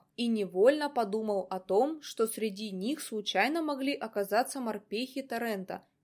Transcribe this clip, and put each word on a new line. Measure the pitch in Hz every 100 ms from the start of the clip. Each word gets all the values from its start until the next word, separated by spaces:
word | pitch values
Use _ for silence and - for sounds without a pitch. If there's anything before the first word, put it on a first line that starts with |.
| _ -
и | 233
невольно | 220 185 180 233 302 294
подумал | 294 208 220 220 202 185
о | 190
том, | - 190 277 311
что | - - 220
среди | - 220 196 214
них | 185 214 311
случайно | - 220 202 185 233 330
могли | 302 269 269
оказаться | 277 220 202 196 208 262 277
морпехи | 233 208 - 208 254 277
Торрента, | 269 233 233 202 190 180 - _